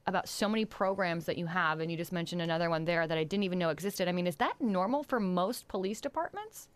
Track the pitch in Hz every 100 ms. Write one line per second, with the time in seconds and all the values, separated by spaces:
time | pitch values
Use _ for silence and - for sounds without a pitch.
0 | - 180 - - 208 220 214 - 190 190
1 | 180 170 160 - 170 180 160 160 160 165
2 | 170 175 165 175 165 165 170 160 160 170
3 | 160 160 160 202 190 180 165 151 196 -
4 | 180 180 180 151 277 - 240 185 196 285
5 | 285 247 190 180 185 247 - 196 190 220
6 | 285 311 349 403 427 - -